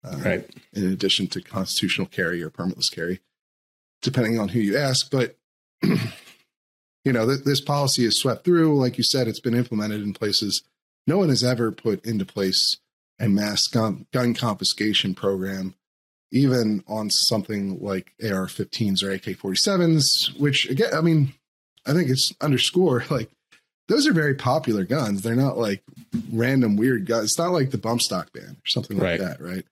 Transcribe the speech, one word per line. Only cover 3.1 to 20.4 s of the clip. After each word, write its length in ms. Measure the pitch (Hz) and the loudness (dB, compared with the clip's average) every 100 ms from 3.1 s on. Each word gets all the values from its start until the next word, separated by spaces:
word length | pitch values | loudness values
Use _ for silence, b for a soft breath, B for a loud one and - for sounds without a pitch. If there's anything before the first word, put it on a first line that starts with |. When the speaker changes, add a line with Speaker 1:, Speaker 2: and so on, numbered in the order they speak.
| 95 _ _ _ _ _ _ _ _ | -6 _ _ _ _ _ _ _ _
Speaker 1:
depending 380 | - 131 113 113 | -2 0 0 0
on 100 | 101 | 0
who 100 | 117 | 0
you 160 | 101 117 | 0 0
ask. 340 | 143 131 - | 0 -2 0
But, 240 | 135 117 - _ _ | -2 -2 -6 _ _
<clears throat> 240 | _ _ | _ _
you 1300 | - - 113 - - - _ _ _ _ _ _ 139 | 0 0 -2 -8 -20 -20 _ _ _ _ _ _ 0
know, 120 | 120 113 | 2 2
th-, 180 | 139 | 2
this 160 | 143 139 | 0 0
policy 440 | - 143 139 - 117 | 0 0 0 2 2
is 140 | - | 2
swept 260 | 131 - 180 | 0 0 2
through. 320 | 170 160 147 | 4 6 4
Like 180 | 127 123 | 2 0
you 60 | |
said, 240 | 117 135 117 | 0 0 0
it's 120 | 107 | -2
been 140 | 123 117 | 0 0
implemented 460 | 120 107 107 104 | 0 -2 -2 -4
in 120 | 104 | -4
places. 480 | 98 107 - 104 - _ _ _ _ - | -4 -2 0 -2 -4 _ _ _ _ 0
No 100 | 185 | 2
one 120 | 175 | 4
has 140 | 127 | 4
ever 280 | 123 120 113 | 2 2 -2
put 340 | - 117 98 117 | -2 -2 -2 -2
into 180 | 110 95 | -4 -2
place 520 | - 95 92 - - _ _ _ _ | -2 0 2 2 0 _ _ _ _
a 80 | 117 | 2
mass 400 | 98 104 101 - | 2 2 -2 0
gun, 380 | 120 110 92 - | 2 0 -2 -4
gun 200 | 131 120 | -2 0
confiscation 800 | 110 120 98 - - 107 101 98 92 | 0 -2 -2 -4 -2 0 0 -2 -2
program, 600 | 98 98 95 95 95 - _ _ _ _ _ | -2 -2 -4 -6 -8 -12 _ _ _ _ _
even 520 | 127 139 127 110 107 - | 2 4 4 2 -2 -4
on 220 | 110 104 | -6 -2
something 680 | - - 110 - 104 98 95 | 0 2 0 -2 -4 -4 -6
like 300 | 101 95 - _ | -4 -6 -6 _
A 100 | 110 | -4
R 160 | 95 92 | -4 -4
fifteens 540 | - - - 107 95 | -6 -8 -2 0 0
or 80 | 98 | -2
A 80 | 95 | -6
K 140 | - | -6
forty-sevens, 1000 | 92 98 95 - 190 170 160 143 - - | -8 -4 0 2 4 4 4 2 0 -2
which, 320 | - | 0